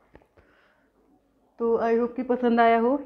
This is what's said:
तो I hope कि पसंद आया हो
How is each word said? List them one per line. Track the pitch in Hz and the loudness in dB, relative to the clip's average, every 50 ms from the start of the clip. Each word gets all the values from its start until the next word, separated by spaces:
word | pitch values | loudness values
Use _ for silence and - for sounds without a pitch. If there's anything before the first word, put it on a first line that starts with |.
| _ _ _ - _ _ _ _ _ _ _ _ _ _ _ _ _ _ _ _ _ _ _ _ _ _ _ _ _ _ _ - | _ _ _ -20 _ _ _ _ _ _ _ _ _ _ _ _ _ _ _ _ _ _ _ _ _ _ _ _ _ _ _ -6
तो | 233 233 226 220 | -2 -2 0 0
I | 220 233 233 | 0 0 0
hope | 226 240 233 240 | 0 -2 -2 -4
कि | - 247 | -8 -4
पसंद | 254 247 247 247 240 233 233 | -4 -4 -2 0 0 2 4
आया | 233 226 226 226 | 4 4 4 2
हो | 226 240 277 285 285 | 2 0 -2 -2 -4